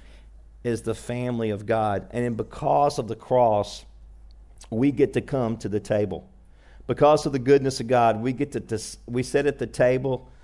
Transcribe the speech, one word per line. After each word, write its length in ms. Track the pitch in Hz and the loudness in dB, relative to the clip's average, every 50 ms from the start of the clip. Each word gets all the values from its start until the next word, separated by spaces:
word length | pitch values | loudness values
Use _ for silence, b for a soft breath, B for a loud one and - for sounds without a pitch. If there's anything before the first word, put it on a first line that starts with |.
| b b b b b b b b - - - - - | b b b b b b b b -20 -20 -16 -8 -6
as 200 | 120 117 113 - | -4 -4 -4 -4
the 100 | 113 107 | -6 -6
family 560 | - - - 120 123 123 123 120 117 113 107 | -6 -8 -10 -8 -6 -6 -4 -4 -4 -4 -4
of 160 | 104 98 107 | -4 -4 -2
God. 420 | 101 113 110 107 107 101 95 - - | 0 2 2 2 2 0 -2 -4 -4
And 120 | - 120 120 | -4 -2 -2
in, 120 | 120 117 | -2 -2
because 640 | 110 110 - - - 156 143 143 147 143 139 - - | -4 -6 -6 -6 -4 0 2 4 4 4 4 2 0
of 80 | 117 | -4
the 80 | 104 113 | -6 -6
cross, 680 | - - - 131 123 123 113 107 104 101 - - - - - - - - - - - - - - - - - - - - - | -8 -2 2 4 6 6 6 4 2 0 -2 -6 -16 -18 -20 -20 -20 -20 -20 -20 -20 -20 -20 -20 -20 -20 -20 -20 -18 -12 -6
we 220 | 113 113 131 147 | -2 0 0 2
get 220 | 135 147 143 - - | 2 2 2 2 0
to 80 | 123 | -2
come 360 | - - - 131 120 113 117 | -4 -2 -2 -2 -2 -2 -4
to 120 | 113 - 101 | -4 -6 -6
the 100 | 101 104 | -6 -4
table. 480 | - - 110 104 104 95 90 73 - - - - - b b b b b b b b | -2 -2 -2 0 -2 -2 -4 -8 -12 -16 -20 -20 -20 b b b b b b b b
Because 400 | - 123 - 147 147 151 147 - | -6 0 4 4 4 4 4 2
of 60 | 151 | -2
the 80 | 135 135 | -4 0
goodness 400 | 117 131 139 139 131 135 131 - | 2 4 4 4 4 0 -4 -4
of 80 | 120 | -2
God, 340 | 113 127 123 120 113 110 107 | 0 2 4 4 2 2 0
we 120 | 117 131 131 | -2 -4 -4
get 180 | 123 143 143 | -4 -6 -6
to, 80 | - 117 | -8 -10
to, 200 | - - 110 104 - - - - - | -8 -6 -8 -8 -8 -10 -16 -16 -12
we 160 | 117 117 127 127 | -6 -4 -4 -4
sit 240 | - - 143 143 | -2 0 0 0
at 100 | 147 135 | 0 -2
the 80 | - 127 | -4 -6
table 640 | 113 - - 127 123 127 131 131 135 127 123 - b b b | -6 0 2 2 2 2 0 -2 -4 -6 -6 -8 b b b